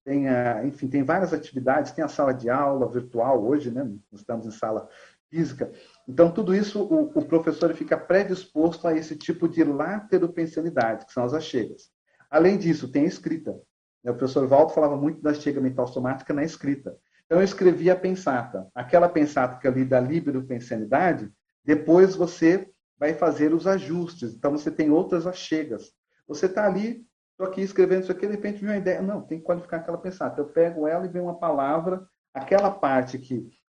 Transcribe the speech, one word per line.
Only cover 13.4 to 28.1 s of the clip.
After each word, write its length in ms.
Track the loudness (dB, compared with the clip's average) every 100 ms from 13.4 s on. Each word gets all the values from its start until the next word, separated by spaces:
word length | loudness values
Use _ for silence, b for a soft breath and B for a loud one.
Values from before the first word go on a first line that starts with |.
| -6 -12 -16 _ _ _
O 100 | -8
professor 340 | -4 -2 0 6
Valdo 240 | 6 6
falava 240 | 4 2 0
muito 260 | -2 -2
da 100 | -2
achega 280 | -2 -2 -2
mental 280 | -2 -2 -4
somática 440 | -4 -4 -4 -4
na 120 | -4
escrita. 520 | -4 -4 -4 -4 -6 -16 _ _ _
Então, 140 | 2
eu 40 |
escrevia 500 | 2 4 4 4 4
a 40 | 2
pensata. 680 | 2 -2 -2 -2 -4 -10 -10
Aquela 360 | -12 2 4 4
pensata 500 | 4 0 2 -2 -2
que 80 | -2
eu 40 |
li 120 | 0
da 160 | 2 2
libido 440 | 2 -2 -2 -4
pensenidade, 840 | -6 -10 -8 -8 -2 0 2 0 -6 -16 _ _ 0
depois 500 | 0 6 8 8 4
você 540 | -4 2 4 4 0 _ _ _
vai 160 | -4 0
fazer 360 | 0 2 2
os 140 | 2 2
ajustes. 720 | 0 -2 -4 -6 -8 -12 -4
Então, 160 | -2
você 180 | -2 -4
tem 220 | -2 2
outras 340 | 4 2 -2 -4
achegas. 640 | -8 -6 -4 -4 -10 -12 _ _ _ -14
Você 200 | -4 -2
tá 180 | 0 0
ali, 380 | 0 -4 -6 -14 _ _ -10
tô 80 |
aqui 180 | -8 -4
escrevendo 420 | -2 2 4 4
isso 80 | 0